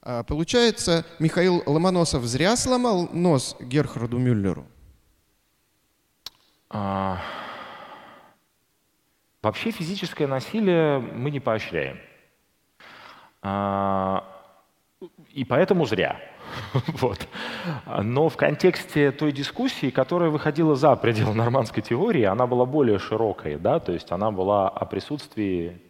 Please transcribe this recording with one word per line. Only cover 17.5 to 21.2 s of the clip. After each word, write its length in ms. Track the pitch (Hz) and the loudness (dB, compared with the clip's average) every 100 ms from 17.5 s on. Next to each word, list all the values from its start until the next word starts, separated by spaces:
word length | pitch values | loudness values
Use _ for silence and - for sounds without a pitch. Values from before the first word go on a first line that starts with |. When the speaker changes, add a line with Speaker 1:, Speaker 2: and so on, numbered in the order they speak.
| - 175 139 - - | -8 -8 -8 -6 -4
Speaker 2:
Но 260 | 104 123 160 | 0 2 2
в 80 | - | 2
контексте 760 | 143 147 185 165 - 151 143 | 0 4 2 2 -4 2 2
той 200 | 139 151 | 2 -2
дискуссии, 580 | 135 139 - 254 - 139 | -2 -6 -2 -4 -2 -2
которая 400 | 131 135 175 170 | 0 0 2 2
выходила 440 | 151 156 147 160 | 2 0 2 2
за 220 | 139 147 120 | 6 6 6
пределы 380 | 113 110 | 4 2